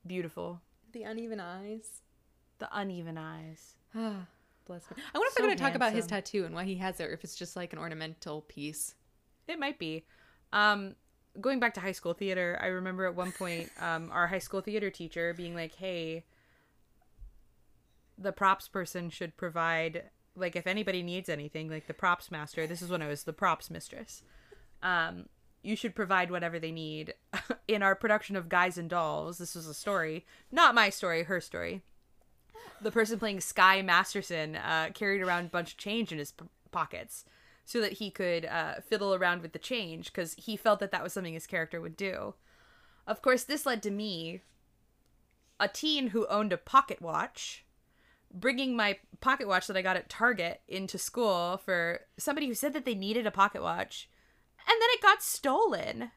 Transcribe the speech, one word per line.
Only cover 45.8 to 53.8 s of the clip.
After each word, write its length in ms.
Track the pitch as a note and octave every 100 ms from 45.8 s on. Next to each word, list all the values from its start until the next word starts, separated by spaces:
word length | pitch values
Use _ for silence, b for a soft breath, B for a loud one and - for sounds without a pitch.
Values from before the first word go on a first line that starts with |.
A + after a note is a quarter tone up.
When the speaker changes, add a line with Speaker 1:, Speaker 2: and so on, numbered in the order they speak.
| D#4 D4+ B3+
Speaker 1:
who 180 | A3 G#3
owned 240 | G#3 G#3+
a 40 | F3+
pocket 440 | - C4+ C#4 F#3+
watch, 640 | E3+ D#3 A#3 - - - _ _ _ b b b b
bringing 420 | F3+ A#3 B3+ C4 A#3
my 220 | G#3 G3 _ -
pocket 280 | C4 C4 G#3+
watch 200 | F3+ -
that 100 | F#3+
I 40 |
got 140 | F#3 F#3
at 120 | -
Target 520 | - A#3 G#3+ E3+ - -
into 300 | F#3+ F#3+ F#3+
school 600 | - A#3+ A3+ F3+ F3 F#3
for 500 | - F3 E3+ F3 - -
somebody 300 | - D4 C#4+
who 60 | A3+
said 180 | C#4+
that 120 | D4+ B3+
they 100 | G#3
needed 320 | G3 A3+ G#3+
a 40 |
pocket 300 | F#3+ G3+ -
watch, 480 | E3 F3